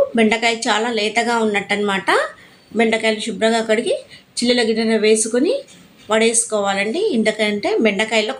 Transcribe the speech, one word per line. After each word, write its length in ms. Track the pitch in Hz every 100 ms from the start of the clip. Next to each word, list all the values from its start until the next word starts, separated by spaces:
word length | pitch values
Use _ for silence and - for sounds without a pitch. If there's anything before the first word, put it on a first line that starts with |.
| 554 233
బెండకాయ 340 | 214 226 233 226 240
చాలా 220 | 208 233 220
లేతగా 360 | 214 214 233 233 220
ఉన్నట్టు 260 | 202 196 208
అన్నమాట. 320 | 208 190 311 415 622 - - - _ 214
బెండకాయలు 440 | 226 220 220 214 226
శుభ్రంగా 360 | 185 220 226 220
కడిగి 260 | 214 247 539 - - - -
చిల్లుల 240 | 240 247 226
గిన్నెలో 320 | 226 226 220 214
వేసుకొని 460 | 220 226 240 339 554 - - - - -
వడేసుకోవాలండి. 920 | 220 226 226 - 214 196 196 208 302 427 247
ఎందుకంటే 520 | 214 214 214 208 330 427 214
బెండకాయలో 460 | 196 220 226 214 269